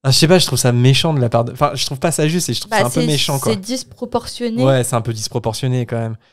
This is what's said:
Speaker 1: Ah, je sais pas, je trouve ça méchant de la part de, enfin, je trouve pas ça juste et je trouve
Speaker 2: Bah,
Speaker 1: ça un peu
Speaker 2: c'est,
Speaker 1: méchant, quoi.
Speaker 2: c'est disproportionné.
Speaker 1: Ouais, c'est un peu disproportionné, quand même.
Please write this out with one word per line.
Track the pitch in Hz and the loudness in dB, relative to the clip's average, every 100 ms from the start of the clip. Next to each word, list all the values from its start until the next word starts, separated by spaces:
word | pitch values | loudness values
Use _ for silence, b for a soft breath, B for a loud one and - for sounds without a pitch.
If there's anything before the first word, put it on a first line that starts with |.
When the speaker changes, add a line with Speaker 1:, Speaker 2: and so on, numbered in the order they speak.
Speaker 1:
Ah, | 135 | 2
je | 131 | 4
sais | 156 | 6
pas, | 185 | 4
je | - | 4
trouve | 127 | 2
ça | 127 | 2
méchant | 123 127 135 165 | 4 4 4 2
de | 151 | 0
la | 120 | 2
part | 117 | 2
de, | 120 | 0
enfin, | - 147 | -2 -2
je | 135 - | -2 -6
trouve | 131 | -4
pas | 170 | -4
ça | 156 156 | 0 0
juste | 175 - | 0 -2
et | |
je | 113 | -6
trouve | - | -2
Speaker 2:
Bah, | 214 | 0
Speaker 1:
ça | 135 | 0
un | |
peu | 160 | 0
Speaker 2:
c'est, | 156 | 0
Speaker 1:
méchant, | 143 - 139 | 0 0 -2
quoi. | 226 | -2
Speaker 2:
c'est | 214 | -4
disproportionné. | 196 254 - - 240 240 - - 240 226 | -4 -8 -8 -12 -6 -6 -6 -8 -6 0
Speaker 1:
Ouais, | 135 131 120 | 2 2 0
c'est | 120 | -2
un | |
peu | 110 | -4
disproportionné, | 110 107 123 113 107 131 127 117 | -6 -6 -4 -4 -4 -2 -2 -2
quand | 117 | -6
même. | 113 110 b | -6 -8 b